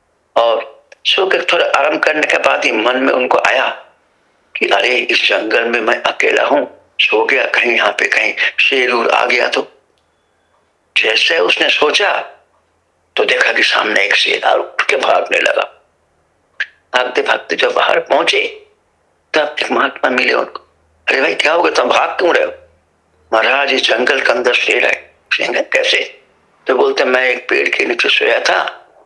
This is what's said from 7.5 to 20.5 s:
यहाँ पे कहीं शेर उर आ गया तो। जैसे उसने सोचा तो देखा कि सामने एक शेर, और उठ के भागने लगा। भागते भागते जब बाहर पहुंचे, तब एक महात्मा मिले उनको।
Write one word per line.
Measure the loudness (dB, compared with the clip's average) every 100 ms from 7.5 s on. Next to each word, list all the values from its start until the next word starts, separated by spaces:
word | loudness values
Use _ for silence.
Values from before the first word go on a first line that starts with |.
| 0 0
यहाँ | 0 0
पे | 0 -2
कहीं | 0 -2 -2 -4 -2
शेर | 0 0 0
उर | 0 0
आ | 0 0
गया | 0 0
तो। | -2 -6 -10 _ _ _ _ _ _ _ _ _ _ _ -2
जैसे | 0 0 0 0
उसने | 2 0 0
सोचा | 2 2 2 0 -2 -6 -14 _ _ _ _ _ _ _ -2
तो | 0
देखा | 2 0
कि | 0
सामने | 0 0 0 0
एक | 0 0
शेर, | 0 0 0
और | 0
उठ | -2 -4
के | -2 0
भागने | 2 0 0 0
लगा। | 0 0 -4 -8 _ _ _ _ _ _ _ -12 -12 _ _
भागते | -2 -2 -2
भागते | -2 -2 -4 -2
जब | 0
बाहर | 2 2 0
पहुंचे, | 2 0 2 0 -2 -8 -20 _ _ _ _ _ _
तब | -2 -2 -4
एक | -4
महात्मा | -2 -2 -2 -2
मिले | 0 0
उनको। | -2 -2